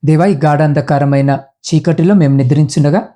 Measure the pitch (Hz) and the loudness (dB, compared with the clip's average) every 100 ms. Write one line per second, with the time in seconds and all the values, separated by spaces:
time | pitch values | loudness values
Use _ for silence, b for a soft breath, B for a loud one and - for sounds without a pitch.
0 | 143 156 190 170 151 147 156 147 131 147 | 0 0 0 0 0 0 0 0 -2 -2
1 | 143 139 139 139 - _ - 156 156 160 | 0 0 0 -2 -6 _ -4 -2 -2 0
2 | 170 202 147 139 131 151 147 - 147 175 | 2 2 2 2 0 0 0 0 0 0
3 | - | -4